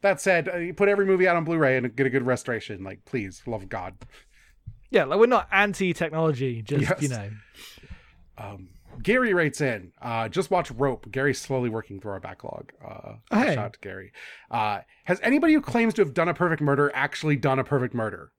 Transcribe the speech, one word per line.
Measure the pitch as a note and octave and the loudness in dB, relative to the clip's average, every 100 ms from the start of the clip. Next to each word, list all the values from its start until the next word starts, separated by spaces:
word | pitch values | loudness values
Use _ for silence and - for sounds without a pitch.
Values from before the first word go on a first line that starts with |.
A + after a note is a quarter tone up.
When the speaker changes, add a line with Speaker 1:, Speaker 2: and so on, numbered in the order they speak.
Speaker 1:
That | G3 F#3 | 2 2
said, | - F3+ D#3 | 2 2 0
uh, | F3 | -4
you | E3+ | -6
put | E3 G3+ | 2 2
every | G3+ | 4
movie | G3 F#3+ F#3 | 4 4 4
out | F3 | 2
on | |
Blu-ray | D#3+ E3 C#3+ C3 | 0 2 4 4
and | B2 | 0
get | A2+ C3+ | 0 2
a | |
good | B2+ | 2
restoration. | B2 B2 - A2+ - G2+ | 0 -2 -2 -6 -6 -12
Like, | F#2+ G2 | -12 -14
please, | _ C3 G2 F2+ - | _ -6 -6 -10 -8
love | A2+ | -8
of | G2 | -6
God. | A2 F2+ - - - _ _ _ _ - - - | -8 -10 -14 -20 -20 _ _ _ _ -20 -20 0
Speaker 2:
Yeah, | G3+ | 2
like, | C#3+ E3+ | 2 4
we're | A#3 | 4
not | A#3+ F3 | 4 2
anti-technology, | G3 G#3 G3 F#3+ D#3+ E3 D#3 D#3+ C3+ C3 A#2 | 2 2 2 -2 0 -2 0 0 0 -2 -4
just, | G#2+ C#3 | -2 -2
Speaker 1:
Yes. | - F#3 | 0 0
Speaker 2:
you | C#3+ | -2
know. | A#2+ G2+ G#2+ - - - - - - _ _ - - | -4 -8 -14 -18 -20 -20 -20 -20 -20 _ _ -20 -16
Speaker 1:
Um, | G#2+ G2+ F#2 - - C3 | -16 -14 -18 -20 -20 -10
Gary | A#2 A#3+ B3 | 0 2 4
writes | F3+ D#3+ - | 4 2 2
in, | C#3+ A2 F2+ _ | -2 -2 -8 _
uh, | A#2+ A2+ A2+ | -6 -4 -2
"Just | F3 F#3+ | -2 0
watch | F#3 - | 0 0
Rope." | A#2 C#3 A#2+ - | -2 -2 -2 -6
Gary's | A#2 C#3 B2 | -2 0 -2
slowly | - C3 B2 | -2 -2 -2
working | A2 - G2 | -4 -8 -12
through | G#2 | -10
our | G2 | -10
backlog. | - - - G1+ - - | -10 -14 -12 -12 -14 -18
Uh, | - - - A2 _ | -18 -16 -16 -18 _
Speaker 2:
Hey. | G#3 B3+ | 0 2
Speaker 1:
shout | C#3+ | 0
out | G#2 | -4
to | - | -10
Gary. | G2 F#2+ F#2+ - - - - | -14 -14 -16 -20 -20 -20 -8
Uh, | A#2 G#2+ G2+ - _ | -2 -2 -2 -8 _
"Has | - F#3 | -4 -2
anybody | A3+ C#4 E4+ | 2 4 6
who | D#4 | 4
claims | - A#3+ A3+ | 2 2 2
to | A3 | 2
have | F3 | 0
done | C3+ E3 | 2 0
a | |
perfect | D#3+ F3 E3 | 2 2 2
murder | D3 C#3+ C#3+ | 2 4 2
actually | C3 C#3+ - D#3 C#3+ | 2 -4 -2 0 2
done | C3+ C3+ | 2 0
a | |
perfect | B2+ C#3+ B2 | 2 0 0
murder?" | A#2+ A2 F2+ D#2 | -2 -4 -6 -16